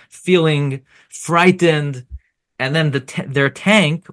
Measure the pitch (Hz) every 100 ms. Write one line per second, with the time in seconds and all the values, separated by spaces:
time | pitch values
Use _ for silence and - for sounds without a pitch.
0 | _ - - 180 160 147 143 135 - _
1 | _ - - 170 180 180 170 151 143 127
2 | 123 - - _ _ _ 131 156 156 139
3 | - - 185 139 139 - 190 214 156 160
4 | -